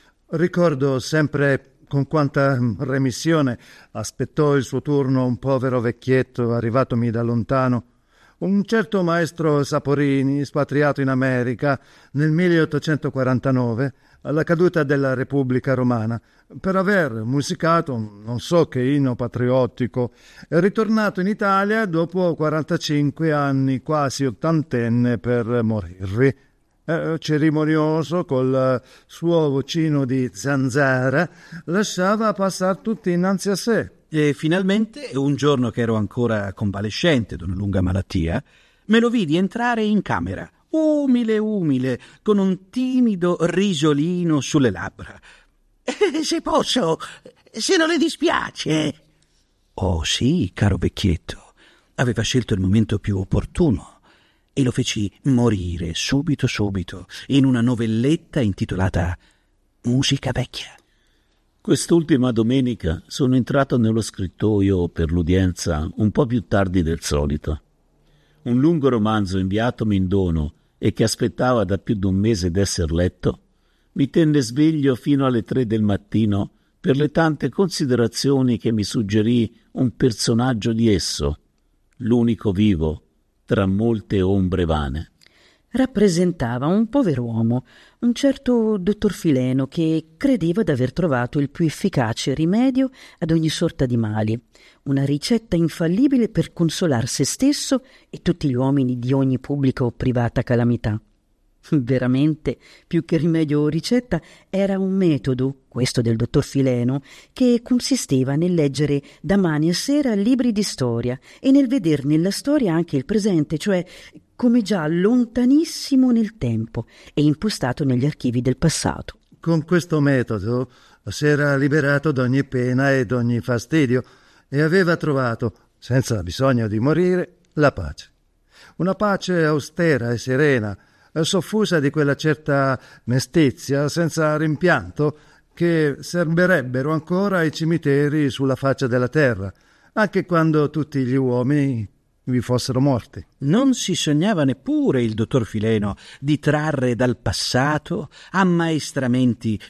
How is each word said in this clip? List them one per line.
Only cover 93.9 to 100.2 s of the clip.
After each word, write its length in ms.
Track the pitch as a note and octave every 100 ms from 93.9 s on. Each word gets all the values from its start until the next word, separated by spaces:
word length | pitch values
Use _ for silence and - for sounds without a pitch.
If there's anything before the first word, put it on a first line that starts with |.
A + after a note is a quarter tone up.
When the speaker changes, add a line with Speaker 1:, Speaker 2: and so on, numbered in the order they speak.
| A#2+
Speaker 4:
mali, 440 | A2 G#2+ A2 A#2 _ _ - _
una 200 | - C#3
ricetta 520 | C#3 C#3+ - A3+ - E3+
infallibile 720 | E3 - E3+ F#3+ C#4 C4+ A3
per 240 | - D3+
consolar 560 | - E3 - F3 A#2+ A#2
se 160 | -
stesso 580 | C3+ - C4+ C#4+ - C4 - - _
e 140 | -
tutti 260 | F#3 E3+ D3
gli 60 |
uomini 460 | B2 C3+ C#3 B2+ B2
di 120 | B2
ogni 280 | C3+ C3+ B2+
pubblica 420 | - C#3+ C3+ -
o 80 | B2
privata 520 | - B2+ A#2+